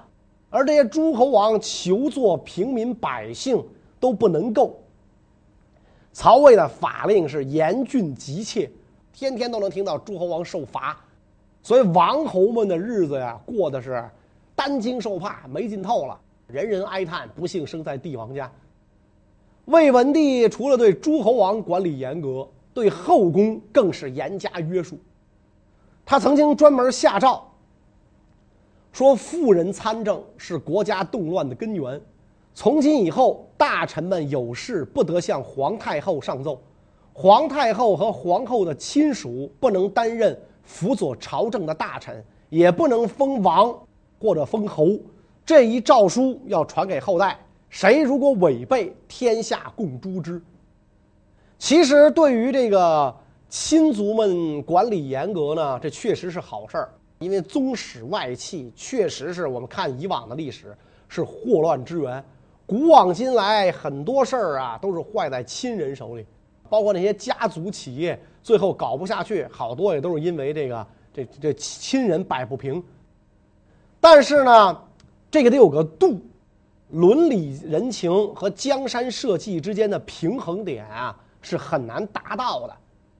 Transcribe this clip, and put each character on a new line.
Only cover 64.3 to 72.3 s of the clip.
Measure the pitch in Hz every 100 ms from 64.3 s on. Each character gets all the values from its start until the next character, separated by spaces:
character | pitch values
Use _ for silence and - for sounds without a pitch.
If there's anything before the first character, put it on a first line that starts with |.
| 254
儿 | 185 139
啊， | 127 113
都 | 196
是 | 170
坏 | 160 - 160
在 | 127
亲 | 117 - 254 220
人 | 139 135
手 | 113 117
里， | 107 _ _ _ -
包 | 214
括 | 208
那 | 185
些 | 196
家 | 202 247 - 220
族 | 160 180
企 | - - 123
业， | 170 - - _
最 | - 220
后 | 185
搞 | 143 135 131
不 | 185
下 | 208
去， | 175 196 127
好 | - 120
多 | 123 202 156
也 |
都 | 170 160
是 |
因 | 165 165
为 | 139
这 | 151 135
个， | 117 104 _ _
这， | - 120 -
这 | 151
亲 | 135 - - - 269 233
人 | 165
摆 | 185